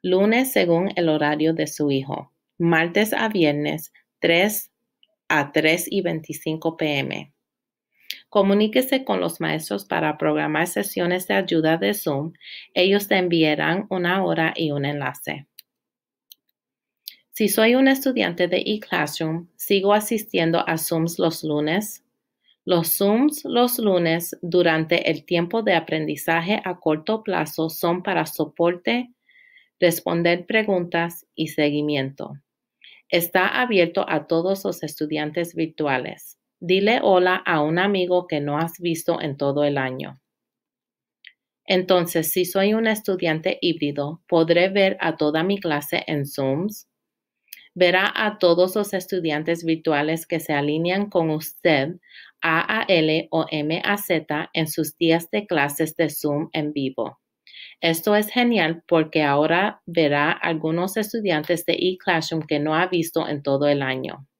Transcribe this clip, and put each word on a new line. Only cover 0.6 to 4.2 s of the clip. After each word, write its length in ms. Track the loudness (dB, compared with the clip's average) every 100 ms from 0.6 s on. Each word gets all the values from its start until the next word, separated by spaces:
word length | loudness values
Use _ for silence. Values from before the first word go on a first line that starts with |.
| 4 2 2 0
el 120 | 0
horario 460 | 2 2 2 0
de 120 | 0 -4
su 240 | -2 0
hijo. 420 | 0 -2 -10 -10 _ _ _
Martes 560 | 2 4 2 0 0
a 140 | 0 0
viernes, 640 | 2 2 2 -2 -6 -10 _ _
tres 520 | _